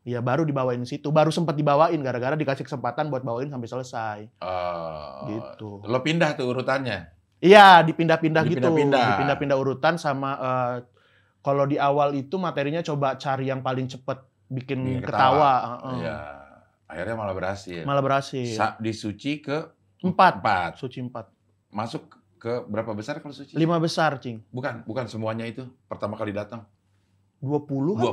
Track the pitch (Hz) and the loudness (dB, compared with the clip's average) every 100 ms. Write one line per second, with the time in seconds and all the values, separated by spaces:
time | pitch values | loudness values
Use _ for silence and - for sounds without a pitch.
0 | 123 120 123 139 160 139 127 123 123 143 | -6 -4 0 0 0 0 -2 -2 -6 -8
1 | 147 151 151 156 165 147 147 143 170 165 | 2 4 4 2 -2 0 2 4 4 2
2 | 131 120 123 156 143 131 120 135 123 120 | -2 -2 -2 -2 -2 -4 -6 -6 -4 -4
3 | 151 131 123 117 143 135 117 123 127 120 | -4 -4 -4 -6 -6 -8 -8 -8 -8 -8
4 | 110 104 110 _ 92 92 90 85 82 78 | -8 -8 -14 _ -6 -4 -4 -6 -8 -10
5 | 73 67 69 110 67 - 107 101 101 127 | -12 -12 -8 -8 -10 -14 -14 -12 -2 -2
6 | 156 165 156 147 123 123 120 139 127 98 | 0 2 0 0 -2 -2 -2 -2 -2 -6
7 | 82 _ _ _ 170 208 196 175 160 160 | -10 _ _ _ 8 12 12 12 8 2
8 | 165 160 160 160 156 175 127 160 143 139 | 2 4 4 2 2 2 2 4 4 4
9 | 113 98 85 139 139 135 135 131 156 170 | 4 2 0 0 0 0 0 2 2 2
10 | 156 139 139 139 127 127 123 123 - _ | -2 -2 -4 -2 -2 0 -2 -4 -10 _
11 | _ _ _ _ 143 139 139 143 143 143 | _ _ _ _ 0 2 2 2 2 4
12 | 143 143 131 190 175 151 143 165 170 147 | 2 0 -4 -4 -4 -2 -2 -2 -4 -2
13 | 135 127 143 135 135 131 131 131 127 131 | -2 -2 -4 -2 -2 -4 -4 -4 -6 -8
14 | - 131 _ _ _ 127 - 131 127 127 | -10 -10 _ _ _ -10 -6 -4 -2 -4
15 | 127 135 131 143 143 127 117 123 131 127 | -4 2 4 6 4 2 -2 -10 -8 -6
16 | 82 76 73 69 69 - _ _ _ 80 | -6 -8 -12 -18 -20 -20 _ _ _ -10
17 | 95 113 104 92 90 98 - 87 80 143 | -8 -6 -6 -4 -6 -6 -10 -8 -2 0
18 | 135 139 135 135 120 110 104 - 110 107 | 2 -2 -2 -8 -6 -2 -2 -2 -6 -6
19 | 107 101 139 151 139 147 160 _ _ _ | -8 -6 -8 -8 -6 -8 -8 _ _ _
20 | 185 180 185 101 110 95 85 - 131 131 | -2 6 4 4 0 0 -2 -6 -12 -10
21 | 123 120 110 _ _ _ _ 101 113 151 | -12 -12 -16 _ _ _ _ -8 -8 -8
22 | - - _ _ 117 120 - 104 113 104 | -14 -20 _ _ -6 -6 -4 -6 -6 -8
23 | 107 151 147 139 143 151 160 170 160 175 | -8 -10 -12 -18 -8 0 2 2 0 2
24 | 156 139 127 113 - 123 135 117 110 113 | 0 0 -10 -12 -12 -8 -8 -8 -8 -8
25 | 113 110 110 113 113 113 127 _ _ 107 | -6 -6 -4 -4 -8 -10 -16 _ _ -8
26 | 104 107 107 101 104 117 104 _ _ _ | -8 -6 -6 -6 -8 -14 -18 _ _ _
27 | _ _ _ _ 131 147 147 135 143 220 | _ _ _ _ -4 -4 -2 -2 -2 0
28 | 233 | 0